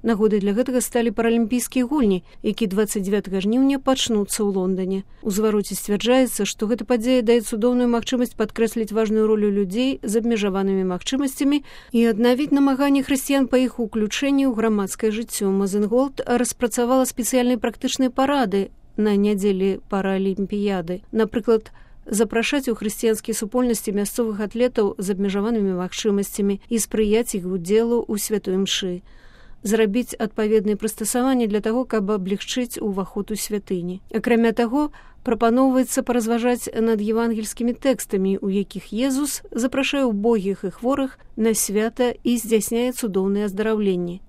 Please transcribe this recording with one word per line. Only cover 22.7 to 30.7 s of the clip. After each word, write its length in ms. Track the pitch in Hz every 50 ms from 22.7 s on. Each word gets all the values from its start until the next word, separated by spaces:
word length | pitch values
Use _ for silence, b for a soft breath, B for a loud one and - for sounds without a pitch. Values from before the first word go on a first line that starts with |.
| 226
хрысціянскія 560 | - 202 214 - - - 226 220 214 - -
супольнасці 640 | 220 - 220 202 - 247 254 247 226 214 - 220 190
мясцовых 480 | 202 202 - - - 233 220 208 196 214
атлетаў 560 | 196 - 226 247 254 247 240 214 196 - -
з 160 | 190 185 202
абмежаванымі 640 | 180 202 196 190 202 196 226 240 220 202 190 185 175
магчымасцямі 800 | 180 180 - - - 220 202 202 196 - - - 202 202 196 196 b b
і 80 | 233
спрыяць 560 | 220 - - - 214 220 202 208 226 240 - - 196
іх 80 | 175 180
удзелу 560 | 185 190 165 175 214 220 233 233 240 233 -
ў 160 | - 214 202
святой 400 | - - 220 202 - 196 185 190
мшы. 400 | 196 190 - - 208 185 180 180 b b b b b b b b b b b b -
Зрабіць 480 | 202 214 220 220 214 196 247 240 - - -
адпаведныя 560 | 226 214 - - 214 208 220 220 190 214